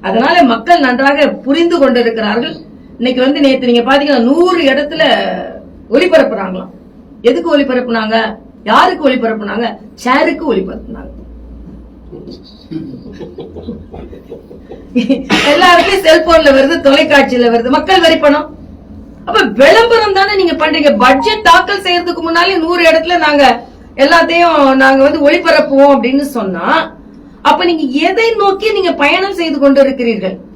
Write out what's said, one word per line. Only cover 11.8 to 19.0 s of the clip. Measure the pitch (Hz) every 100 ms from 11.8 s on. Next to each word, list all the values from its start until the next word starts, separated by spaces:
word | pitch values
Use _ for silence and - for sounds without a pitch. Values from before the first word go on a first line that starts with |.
| - - - - - - - - - - - - - - 180 - 220 - - - - - - - - - - - - - - 247 226 254 - - -
எல்லா | 302 359
இடத்துலயும் | 349 349 381 320
செல்போன்ல | 320 320 330 294 269
வருது, | 269 330 277
தொலைக்காட்சியில | 277 311 285 262 247 240
வருது. | 233 240 302
மக்கள் | 311 370 339
வரி | 320 294
பணம். | 294 302 - - - - -